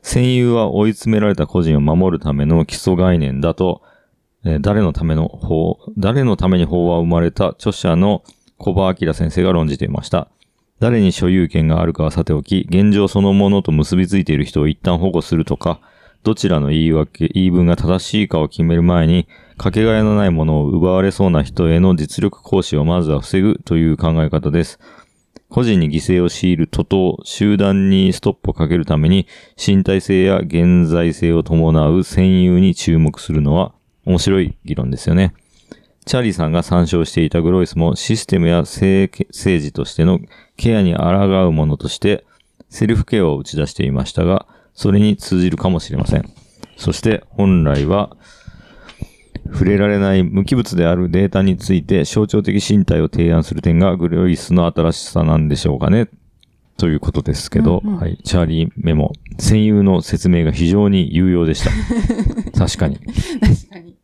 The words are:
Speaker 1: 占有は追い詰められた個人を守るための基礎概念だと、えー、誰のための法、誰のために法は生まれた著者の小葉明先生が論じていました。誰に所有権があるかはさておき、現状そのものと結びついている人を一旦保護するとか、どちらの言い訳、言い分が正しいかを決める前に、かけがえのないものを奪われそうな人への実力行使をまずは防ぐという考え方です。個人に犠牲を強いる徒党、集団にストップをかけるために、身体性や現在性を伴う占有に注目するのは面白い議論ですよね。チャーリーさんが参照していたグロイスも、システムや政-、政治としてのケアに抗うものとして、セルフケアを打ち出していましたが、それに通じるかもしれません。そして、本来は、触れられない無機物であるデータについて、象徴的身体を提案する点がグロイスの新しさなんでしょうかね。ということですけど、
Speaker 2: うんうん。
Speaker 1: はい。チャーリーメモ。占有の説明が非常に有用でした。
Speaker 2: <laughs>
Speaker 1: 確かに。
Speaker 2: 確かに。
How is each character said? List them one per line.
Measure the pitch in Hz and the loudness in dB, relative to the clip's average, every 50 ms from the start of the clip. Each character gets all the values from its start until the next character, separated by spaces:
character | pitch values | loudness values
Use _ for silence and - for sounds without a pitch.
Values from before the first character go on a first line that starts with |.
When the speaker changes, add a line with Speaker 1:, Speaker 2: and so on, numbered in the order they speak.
Speaker 1:
占 | _ - - 123 123 127 127 | _ -4 -2 0 0 2 2
有 | 123 123 120 | 2 2 2
は | 117 117 110 85 | 2 0 0 -2
追 | - 101 107 | 0 0 0
い | 110 107 | 0 -2
詰 | - - 113 110 | -2 -2 -2 0
め | 104 | 0
ら | 107 | 2
れ | 104 95 | 0 0
た | - 76 | -2 -4
個 | - - 92 | -2 0 0
人 | 85 80 78 | 0 2 2
を | 73 | 2
守 | 71 76 78 87 92 92 85 76 | 2 2 2 2 2 0 0 -2
る | - | -4
た | 78 | -4
め | 71 69 71 | -2 -2 0
の | 76 82 82 76 | 0 2 0 0
基 | - - | -2 -6
礎 | - - - 92 | -6 -2 -2 0
概 | 85 92 92 90 85 | 2 2 2 2 0
念 | 76 67 67 67 | 0 -2 -4 -2
だ | 73 82 82 | -2 -4 -2
と、 | - 92 90 85 - _ _ _ _ _ _ _ _ _ _ _ _ - | -2 -2 -4 -4 -6 _ _ _ _ _ _ _ _ _ _ _ _ -4
え | 85 80 | -4 -2
ー、 | 73 | -2
誰 | 69 101 104 107 | 0 0 0 0
の | 104 85 73 | 0 0 -2
た | - 85 | -2 -2
め | 82 78 | -2 0
の | 78 80 | -2 -2
法、 | - - - - - 85 78 82 85 - _ - - - | -4 -6 -10 -6 -4 -2 -2 0 -2 -4 _ -10 -12 -8
誰 | 104 95 101 120 139 135 | -4 -2 -2 0 0 0
の | 120 98 | 0 0
た | - - | 0 0
め | 92 92 | 0 2
に | 90 85 | 0 0
法 | 71 85 90 85 87 | 0 0 0 0 0
は | 87 85 | 0 0
生 | 85 | 0
ま | 85 85 85 | 0 0 0
れ | 85 85 | 0 0
た | - - 98 90 | 0 -2 -4 -4
著 | - _ - 107 98 | -4 _ -6 -6 -6
者 | - - 87 82 | -2 -2 0 2
の | 85 95 104 104 87 _ - _ _ _ _ _ | 2 2 2 0 -2 _ -16 _ _ _ _ _
小 | _ - 101 90 | _ -6 -2 0
葉 | 95 98 92 92 | 0 0 0 -2
明 | - 95 80 76 | -2 -4 -4 -2
先 | - 82 80 | -2 -4 -2
生 | - - 90 | 0 0 0
が | 92 | 2
論 | 90 85 78 | 2 0 0
じ | 76 69 | -2 -2
て | 65 - | -4 -4
い | - | -6
ま | - 69 - | -6 -8 -6
し | - | -4
た。 | - 85 73 _ _ _ _ _ _ _ _ _ _ _ | -4 -4 -4 _ _ _ _ _ _ _ _ _ _ _
誰 | 113 117 120 113 | 0 0 2 4
に | 101 92 | 2 2
所 | 87 - 92 90 | 2 0 0 2
有 | 92 92 87 80 | 2 2 0 0
権 | - 82 78 | 0 0 0
が | 80 80 82 | 2 2 0
あ | 85 | 0
る | 82 | -2
か | 78 - 78 | -2 -2 -2
は | 78 | -2
さ | - 85 80 | -2 -2 -2
て | - | 0
お | 78 73 71 | -2 -2 -2
き、 | - 98 92 - - | -2 -2 -2 -2 0
現 | 85 92 101 104 101 | 0 2 4 4 4
状 | 101 101 95 | 2 0 2
そ | - 101 | 2 2
の | 98 98 98 | 2 2 2
も | 101 101 98 | 2 2 2
の | 101 101 | 2 0
と | 90 - 76 | 0 0 0
結 | 76 73 - 92 | 0 0 0 0
び | 90 92 | 0 0
つ | 82 101 | 2 0
い | 95 82 | 0 0
て | - | 0
い | 78 | 0
る | 71 73 | -2 -2
人 | - - 76 | -2 -2 0
を | 73 | 0
一 | 78 78 | 0 -2
旦 | _ - 95 87 80 | _ -2 -2 -2 0
保 | 90 95 | 0 0
護 | 85 82 | -2 -2
す | - - 85 | -2 0 -2
る | 80 80 | -2 0
と | - 71 | -2 -4
か、 | - - 85 82 - _ _ _ _ _ _ _ _ _ | -4 -4 -6 -6 -6 _ _ _ _ _ _ _ _ _
ど | 107 110 | -2 -2
ち | - - | 0 0
ら | - - 76 | 0 0 0
の | 71 69 | 0 0
言 | 78 80 80 | 0 0 2
い | 82 80 | 2 2
訳、 | 78 76 - _ - 82 | 0 -2 -4 _ -4 -4
言 | 78 - 95 92 | -2 0 0 2
い | 92 | 2
分 | 87 90 87 | 2 2 2
が | 87 85 | 2 2
正 | - - 80 92 92 - | 0 0 -2 -2 -2 -4
し | - - 107 104 | -4 -2 -2 -2
い | - | -2
か | - 80 | -2 -2
を | 76 | -2
決 | 73 - - 82 | -4 -2 -2 -2
め | 82 85 | 0 2
る | 85 85 | 2 2
前 | 87 87 87 80 | 2 2 2 2
に、 | 80 87 90 82 _ - - _ _ _ | 2 2 0 0 _ -14 -20 _ _ _
か | - - 95 | -6 -6 -2
け | 90 107 110 | 0 0 0
が | 113 110 | 2 2
え | 110 107 | 2 2
の | 107 104 | 2 2
な | 104 104 | 2 2
い | 95 | 0
も | 85 80 78 | 0 0 0
の | 80 78 76 | 0 0 0
を | 73 | 0
奪 | 71 92 82 82 90 92 | 0 0 0 2 2 2
わ | 92 | 2
れ | 95 98 | 2 0
そ | 92 - 98 | 0 0 0
う | 95 | 2
な | 85 76 69 | 2 2 0
人 | - - - 87 80 | -2 -2 -2 0 2
へ | 82 85 | 2 4
の | 92 95 92 | 4 4 2
実 | 78 76 - - - - | 0 -2 -6 -4 -2 -2
力 | 101 - - | -2 -4 -6
行 | _ - - 95 | _ -2 -2 -2
使 | 87 - - | 0 0 -2
を | 73 73 | 0 0
ま | 82 87 90 | 0 0 0
ず | 85 78 | 0 0
は | 76 69 | -2 -2
防 | - - - 95 | -4 -2 -2 0
ぐ | 95 107 - - - | 2 2 0 -2 -2
と | - 85 | -2 0
い | 82 82 80 | 2 2 2
う | 78 | 0
考 | - - 82 80 80 78 | 0 0 0 0 0 0
え | 76 | 0
方 | - 76 67 76 | -2 -2 -2 0
で | 73 85 80 | 0 0 -2
す。 | - - _ _ - - - _ _ _ _ _ _ _ - _ _ | -2 -8 _ _ -20 -20 -20 _ _ _ _ _ _ _ -20 _ _
個 | - 135 127 | -2 -2 0
人 | 117 104 92 | 2 2 2
に | 82 76 | 0 0
犠 | 73 | -2
牲 | 80 - - 92 90 87 | -4 -2 0 0 2 2
を | 85 | 0
強 | - - - 92 87 | -2 -2 0 0 0
い | |
る | 80 82 | 0 -2
徒 | - - - 80 | -4 -2 -6 -4
党、 | _ 98 95 92 87 - - - | _ 0 0 0 0 -2 -6 -10
集 | - - - 101 104 104 | -16 -6 -2 0 2 2
団 | 98 101 98 98 98 98 95 | 2 2 2 2 2 2 2
に | 95 95 95 92 90 | 2 2 2 0 0
ス | - | 0
ト | - 101 | -2 -4
ッ | 95 | -4
プ | _ - - | _ -6 -6
を | - | -2
か | - 82 73 | -2 -2 0
け | 85 | 0
る | 87 78 | -2 0
た | - 80 | 0 0
め | 76 76 80 | 2 2 2
に、 | 92 98 90 _ - - - _ _ | 2 2 0 _ -12 -20 -20 _ _
身 | - - - 101 98 - | -6 -2 2 2 2 2
体 | - 98 95 | 2 0 0
性 | - - 98 92 92 | 0 0 2 2 2
や | 95 95 87 | 2 2 0
現 | - 80 73 82 85 87 90 87 87 | -2 -2 0 2 4 4 4 4 4
在 | 78 82 85 85 85 76 | 2 2 0 0 0 -2
性 | - - 85 82 | 0 0 0 2
を | 82 80 | 0 0
伴 | - 82 82 82 80 80 80 76 76 | 0 0 2 2 2 2 2 2 2
う | 82 92 | 2 0
占 | 90 - - - 92 95 92 92 90 | 0 -2 0 2 2 4 4 4 4
有 | 90 90 90 | 4 4 4
に | 95 95 87 | 4 2 2
注 | - - - 82 | 0 -2 0 2
目 | 80 80 78 - - | 2 2 0 -2 -6
す | - - 78 | -8 -4 -2
る | 76 | -2
の | 73 71 76 | 0 2 0
は | 87 - - _ _ _ _ _ _ _ | 0 0 -4 _ _ _ _ _ _ _
面 | - 92 87 | -2 0 0
白 | - 98 95 95 | 2 0 0 2
い | 87 - - - _ | 0 -2 -6 -10 _
議 | - 78 | -8 -6
論 | - 62 62 | -6 -4 -6
で | 65 | -6
す | 64 - - | -6 -2 0
よ | 82 | 2
ね。 | 90 95 87 - _ _ _ _ _ _ _ - _ _ _ _ _ _ | 2 2 0 -2 _ _ _ _ _ _ _ -20 _ _ _ _ _ _
チ | - - | -4 -2
ャ | 127 | -2
ー | 123 | 0
リ | 110 | -2
ー | 85 | -2
さ | 90 82 | -2 -2
ん | 78 | -2
が | 80 87 82 | 0 -2 -2
参 | - 92 87 85 | 0 0 0 2
照 | 78 - 85 82 | 2 0 0 -2
し | - - | 0 0
て | 85 82 | -2 -2
い | 73 | 0
た | - 85 | 0 0
グ | 80 85 | 0 2
ロ | 92 92 87 | 2 2 0
イ | |
ス | - - | -2 -2
も、 | 82 82 82 62 | -2 0 0 -2
シ | - - - 113 | -4 -2 -4 -4
ス | 110 - | -4 -2
テ | - 98 90 | -2 -2 0
ム | 85 | 2
や | 85 85 85 | 2 2 0
政-、 | 76 - - - 95 95 95 98 98 92 - - - _ | 0 -4 -4 -2 0 0 2 0 0 -2 -4 -8 -10 _
政 | - - - 98 92 80 73 | -8 -6 -2 0 0 0 -2
治 | 73 - | -4 -6
と | - 65 | -8 -8
し | - - | -6 -2
て | - 80 | 0 2
の | 87 92 85 - _ - - _ _ _ | 2 2 0 -4 _ -20 -20 _ _ _
ケ | - - 117 113 | -4 -2 0 2
ア | 107 | 2
に | 98 90 85 | 2 0 0
抗 | - 76 87 90 98 98 95 95 95 95 | 0 0 0 2 2 2 2 2 2 2
う | 87 78 | 2 2
も | 78 76 | 0 0
の | 76 73 | 0 -2
と | - - | -4 -6
し | - - | -10 -8
て、 | - - 104 104 - _ _ _ _ _ _ _ _ - _ | -2 -2 -2 -2 -2 _ _ _ _ _ _ _ _ -20 _
セ | - - 113 | -4 -2 0
ル | 107 113 | 0 0
フ | 107 - | 0 0
ケ | - - 107 | -2 0 0
ア | 92 | 0
を | 80 71 | 0 0
打 | 69 69 | -2 -6
ち | - - | -8 -4
出 | 76 73 | -4 -4
し | 73 - | -4 -4
て | - 71 | -4 -4
い | 69 | -2
ま | 67 67 65 | -2 -4 -4
し | - | -4
た | - - 87 | -4 -2 0
が、 | 85 95 - - _ _ _ _ _ _ | 0 0 -2 -4 _ _ _ _ _ _
そ | - - 104 | -4 0 2
れ | 98 101 | 2 4
に | 104 107 104 | 4 2 0
通 | - - - 95 90 | -2 -2 -2 0 0
じ | 90 90 | 2 0
る | 80 | -2
か | 78 - 92 | -2 -2 -2
も | 90 80 | -2 -2
し | - - | -4 -6
れ | 76 | -4
ま | 65 - | -4 -2
せ | - - | 0 0
ん。 | 78 - - - - _ _ _ _ - _ _ | -2 -2 -4 -14 -20 _ _ _ _ -20 _ _
そ | - - - | -8 -6 -6
し | - - | -6 -2
て、 | - 113 107 - - _ | -2 -2 -2 -2 -6 _
本 | - - 101 98 92 87 78 | -4 0 2 2 4 4 2
来 | 73 69 71 71 | 2 2 0 0
は、 | 76 92 101 104 - - _ _ - - - _ - - - - - - - - - - _ - - _ _ _ _ _ - - | 0 0 -2 -2 -4 -10 _ _ -20 -20 -20 _ -20 -20 -20 -20 -20 -20 -20 -20 -20 -16 _ -16 -16 _ _ _ _ _ -12 -12
触 | - - - 92 | -8 -2 0 2
れ | 92 101 | 2 2
ら | 98 101 | 2 2
れ | 104 104 | 2 2
な | 101 98 98 95 | 2 2 2 2
い | 95 90 | 2 2
無 | 82 101 98 98 | 2 0 -2 0
機 | - 139 | 2 0
物 | 123 110 - 92 | 0 0 0 0
で | 87 85 | 0 2
あ | 82 87 | 2 2
る | 90 90 87 | 0 0 0
デ | 85 92 98 | 2 0 0
ー | 92 | 2
タ | - 95 | 2 2
に | 95 98 92 | 2 2 0
つ | - - - 95 | -2 0 0 0
い | 87 73 | 0 0
て、 | - 98 90 76 | 0 0 0 0
象 | - - 107 107 | 0 0 -2 0
徴 | - - 107 101 | 2 0 -2 0
的 | - 98 | 0 -2
身 | 101 - - 107 104 90 | -2 0 2 2 2 2
体 | - 82 80 | 2 2 0
を | 78 | 0
提 | 76 - - 85 85 | 0 0 0 0 2
案 | 82 82 76 | 2 0 0
す | - 73 | -2 -6
る | 76 | -2
点 | - 90 82 85 | 0 2 2 4
が | 92 95 87 | 2 2 2
グ | 90 82 85 | 0 -2 -2
ロ | 82 82 92 | 0 0 0
イ | 90 85 | 0 0
ス | - - - 85 | -2 -2 0 0
の | 90 85 | 2 2
新 | 85 - - 80 82 | 0 0 0 0 0
し | 80 - - - | -2 -4 -10 -6
さ | - 85 82 | -2 -2 0
な | 78 78 | 2 2
ん | 78 78 | 2 0
で | 76 71 | 0 -2
し | 71 - 78 | -2 -2 -2
ょ | 69 | -2
う | 65 | -2
か | 73 76 | 0 0
ね。 | 95 117 113 - - _ _ _ _ _ _ _ _ _ _ _ _ | 2 0 0 -2 -8 _ _ _ _ _ _ _ _ _ _ _ _
と | - - | -4 -2
い | 85 78 | -2 -2
う | 73 | -2
こ | - - - | -4 -4 -4
と | - | -4
で | - - 69 | -4 -4 -6
す | - - - | -6 -6 -4
け | - - | -2 0
ど、 | 226 - - - - | 2 2 0 0 -2
Speaker 2:
う | |
ん | 214 202 | -4 -6
う | |
ん。 | 120 | -4
Speaker 1:
は | 90 85 | -4 -6
い。 | 85 - - | -6 -8 -8
チ | - - | -2 -2
ャ | 90 | 0
ー | 85 | 0
リ | 80 80 80 82 | 0 0 -2 -2
ー | - _ | -4 _
メ | - - 82 80 | -4 -2 0 0
モ。 | 76 76 - - - - - - | 0 0 -2 -6 -10 -18 -18 -12
占 | - - - 107 107 107 | -4 0 2 2 2 2
有 | 107 107 104 98 | 2 2 4 4
の | 98 92 87 | 2 2 0
説 | - - - - - | -2 -4 -6 -2 0
明 | 92 87 85 82 | 2 2 2 2
が | 80 | 0
非 | 73 73 85 | 0 0 0
常 | 82 92 104 104 101 | 2 2 2 2 2
に | 98 95 85 - - | 2 0 0 0 0
有 | 82 92 92 | 0 2 2
用 | 90 87 85 | 2 2 2
で | 78 76 | 0 0
し | - - | -2 -2
た。 | - - 220 220 - 240 233 - - | -2 -2 -2 -2 -2 -2 -2 -2 -2
Speaker 2:
<laughs> | 233 202 - - - 233 - - - - | -2 0 -2 -2 -2 -4 -8 -4 -2 -2
Speaker 1:
確 | 90 78 - | -2 -2 -2
か | - 85 73 | -4 -4 -4
に。 | 69 | -4
Speaker 2:
確 | - - - - - - - 330 240 220 202 - - - _ | -6 -12 -6 -6 -6 -6 -6 -4 0 2 2 2 0 -2 _
か | - 170 | -20 -20
に。 | 170 170 180 _ | -20 -20 -20 _